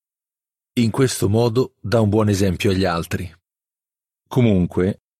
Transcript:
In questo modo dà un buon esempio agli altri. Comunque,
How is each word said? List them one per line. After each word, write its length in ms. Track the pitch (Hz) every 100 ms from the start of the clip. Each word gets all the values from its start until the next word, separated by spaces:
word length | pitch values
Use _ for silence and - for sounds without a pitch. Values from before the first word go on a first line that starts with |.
| _ _ _ _ _ _ _ -
In 100 | 113
questo 380 | 135 131 - 98
modo 460 | 110 120 113 135 _
dà 200 | 98 117
un 80 | 107
buon 200 | 107 104
esempio 420 | 95 98 87 107
agli 140 | 95
altri. 480 | 92 85 85 104 90 - _ _ _ _ _ _ _ _ _
Comunque, 760 | 135 117 95 85 - 90 - _